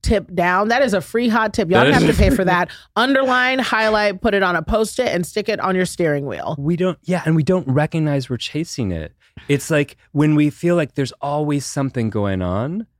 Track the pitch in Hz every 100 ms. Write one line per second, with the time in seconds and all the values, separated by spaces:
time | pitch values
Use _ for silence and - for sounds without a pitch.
0 | - 214 - 180 175 180 214 240 269 196
1 | - 233 240 226 220 220 170 196 185 -
2 | 165 - 196 - 180 180 170 - - -
3 | 254 277 262 247 254 262 247 220 220 214
4 | 208 190 233 196 185 175 156 220 214 -
5 | 247 175 175 214 208 208 190 185 185 -
6 | 165 143 139 85 - 151 143 170 185 160
7 | - 180 - 160 151 185 135 131 151 165
8 | 151 143 127 123 - 147 165 - 104 82
9 | 76 _ _ - - 143 - 156 147 -
10 | _ 143 151 151 147 - 170 175 147 -
11 | 131 - 143 147 151 143 - 147 135 127
12 | 110 107 101 95 90 95 131 190 226